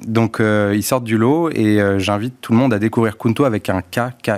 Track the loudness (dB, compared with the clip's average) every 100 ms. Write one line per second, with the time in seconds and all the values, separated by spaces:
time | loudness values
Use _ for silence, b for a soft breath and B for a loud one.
0 | -4 0 0 0 0 2 0 0 0 -2
1 | 0 0 2 2 0 0 2 2 2 0
2 | 0 -2 -4 -8 0 2 2 2 0 0
3 | -2 0 -2 2 0 0 -2 -4 -4 -4
4 | -6 -6 -4